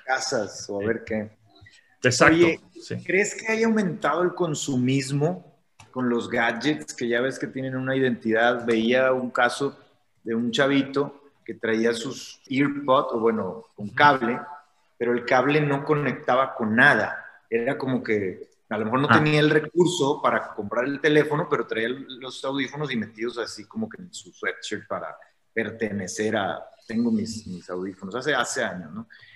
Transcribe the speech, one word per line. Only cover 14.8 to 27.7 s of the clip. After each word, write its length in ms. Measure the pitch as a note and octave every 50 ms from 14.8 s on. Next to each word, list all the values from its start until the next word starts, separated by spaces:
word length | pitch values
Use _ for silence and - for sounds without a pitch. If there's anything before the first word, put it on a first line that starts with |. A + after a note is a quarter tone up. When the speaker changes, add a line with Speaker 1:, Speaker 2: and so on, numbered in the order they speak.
| _ _ _ -
Speaker 1:
pero 140 | A#2+ A#2
el 120 | A#2+ A#2+ A#2
cable 360 | - C3+ B2+ B2+ C#3+ D3 D#3
no 240 | D3 C#3+ C#3 C#3 -
conectaba 720 | - D3+ D3 C#3+ B2+ A#2+ - - - B2+ B2 C3+ - -
con 200 | - A#2 G#2+ A2
nada. 500 | A#2+ C3+ D3 C3 G#2+ G2 F#2 - - - - - _ _ _
Era 300 | A2+ A#2 A#2 C3 C#3+ -
como 240 | C#3 C3 B2+ A#2
que 480 | - - A2 G#2 G2 F#2 F2+ A2 - - _ _ _ _
a 80 | G#2+
lo 80 | G#2+ A2
mejor 140 | G#2+ A#2 C3
no 80 | C#3+ D3
Speaker 2:
Ah. 60 | A2+ -
Speaker 1:
tenía 160 | D3+ D3+ D3+ D3+
el 80 | D3+ D3+
recurso 720 | D#3 D#3 D3+ D#3 - E3+ F3+ D#3 - - C#3+ C3+ D3 -
para 320 | - B2 A#2 G#2+ - - -
comprar 320 | - G2+ G2+ G#2+ A#2 B2+
el 140 | C#3 C#3+ C#3
teléfono, 460 | - D#3 D3+ D3+ D3 D3 D3 D3 E3+ -
pero 180 | D3 A#2+ A2+
traía 200 | - A2 A2 A2
el, 320 | A#2 B2+ C#3 - - C3 A#2+
los 240 | C3 B2+ B2 - -
audífonos 460 | C3+ C3+ C#3 C3 A#2+ C#3+ D3 D3+ C3+
y 40 | C3
metidos 420 | A2+ G2+ G#2 G#2+ G#2+ A2+ B2 A#2+ A#2+
así 260 | A2 - - - G2+
como 240 | - - A2 A2 G#2+
que 140 | - -
en 100 | - F2+
su 200 | - - - F3
sweatshirt 560 | - _ - F#2+ - - - - G#2+ G2+ - -
para 280 | G2 F2+ E2 D#2 - - - _ _ _ _ _ _
pertenecer 800 | A2+ A2 G#2 G#2 - A#2 G#2 G2+ G2+ F#2 F2+ - - G#2+ A2 A2
a, 220 | G#2+ G2 F2 D#2 - - - - _ _ -
"Tengo 240 | A2+ A2+ A#2+ A#2
mis, 340 | A2+ G#2+ F#2+ - - A2 -
mis 240 | F#2 F2+ E2+ D#2+ -